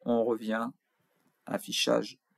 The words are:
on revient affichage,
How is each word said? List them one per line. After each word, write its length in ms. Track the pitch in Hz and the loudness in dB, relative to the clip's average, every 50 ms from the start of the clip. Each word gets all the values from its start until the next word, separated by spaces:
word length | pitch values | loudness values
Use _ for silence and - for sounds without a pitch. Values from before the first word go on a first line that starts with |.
on 220 | - 120 120 117 113 | -2 2 2 4 4
revient 460 | 123 117 113 113 110 110 113 113 127 - _ _ _ _ _ _ _ _ _ _ _ _ _ _ | 2 0 0 -2 -2 -2 -2 -2 -4 -6 _ _ _ _ _ _ _ _ _ _ _ _ _ _
affichage, 720 | - - - - - - - - - 117 117 - - - _ _ _ _ | -6 -6 -6 -6 -4 -4 -2 2 2 2 2 0 -2 -8 _ _ _ _